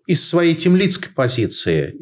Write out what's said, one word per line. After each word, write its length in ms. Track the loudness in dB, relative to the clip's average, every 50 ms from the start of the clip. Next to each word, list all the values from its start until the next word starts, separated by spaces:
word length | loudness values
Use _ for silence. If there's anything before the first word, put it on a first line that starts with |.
| _
из 200 | -2 -2 0 0
своей 280 | 0 0 2 2 2 2
тимлидской 560 | 2 2 2 2 4 2 2 -2 -2 -6 -8 -4
позиции, 800 | -2 -2 -2 0 -2 -2 -2 -2 -2 -2 0 0 0 -2 -4 -6 -12